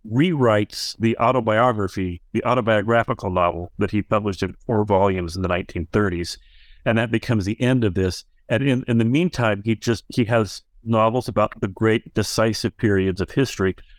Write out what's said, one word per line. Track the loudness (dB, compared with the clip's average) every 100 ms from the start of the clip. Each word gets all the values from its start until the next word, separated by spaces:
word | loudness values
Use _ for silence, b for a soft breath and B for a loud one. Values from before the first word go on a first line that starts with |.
| -4
rewrites | 0 2 2 4 4 0 -6 -10 -2
the | -2 2
autobiography, | 2 2 2 2 2 2 -2 -4 -6 -6 _
the | -4 0
autobiographical | 0 2 2 2 2 0 -4 -2
novel | 0 2 0 -6 -4
that | -2
he | -2
published | 0 -2 -2 -4
in | -6 -6 -2
four | 0 2
volumes | 4 4 0 -4 -4
in |
the | -2
nineteen | -2 -4 -8 -2
thirties. | 0 0 -2 -6 -12 b b b b -2
And | 0
that | 0
becomes | -2 0 -2
the | -2 0
end | 0 2
of | 0
this. | 0 -2 -2 -12 _ -4
And | -2
in, | 0 0 0
in | 0
the | 2
meantime, | 2 0 0 -2 0 -2
he | -2
just, | -2 -2 -2
he | -2 0
has | 0 0 -6 -20 _
novels | -2 2 2 0 -2
about | 0 -2 -2
the | -8
great | 0 2 2 0
decisive | -4 -2 0 0 0 -4 -2
periods | 2 2 2 0
of | -2
history, | -2 -2 0 -2 -2 b